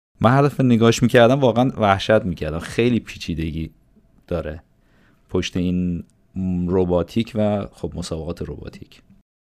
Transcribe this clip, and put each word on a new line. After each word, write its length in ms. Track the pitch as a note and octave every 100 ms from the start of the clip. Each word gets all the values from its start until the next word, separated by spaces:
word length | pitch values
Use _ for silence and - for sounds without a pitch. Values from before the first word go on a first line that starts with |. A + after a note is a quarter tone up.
| _ -
من 100 | A2
هر 120 | C3+
دفعه 240 | C#3+ - C3
نگاهش 360 | A#2 A#2 A2+
می‌کردم 380 | A#2 B2 A#2 C#3
واقعاً 320 | C3 A2 B2+ -
وحشت 340 | G#2 F#2+ -
می‌کردم، 480 | G#2+ F#2+ D#2+ D#2 D#2+
خیلی 420 | - - A#2+ A2+
پیچیدگی 680 | - - - D#2+ D#2+ D#2 D#2+ _ _ _ _ _ -
داره 340 | F2 D#2 D2+ - _ _ _ _ _ _
پشت 260 | F#2+ F2+ F#2
این 480 | F2+ F2+ F2+ E2+ - _ _ F#2+ F#2 F2+ F2
رباتیک 640 | F#2+ F2+ F2 E2+ A#2 A2+
و 320 | G#2+ G#2 G#2 -
خب 180 | - E2
مسابقات 480 | D#2+ E2+ E2 D#2 E2+
رباتیک. 600 | D#2 D2 - - - - _ _ _ _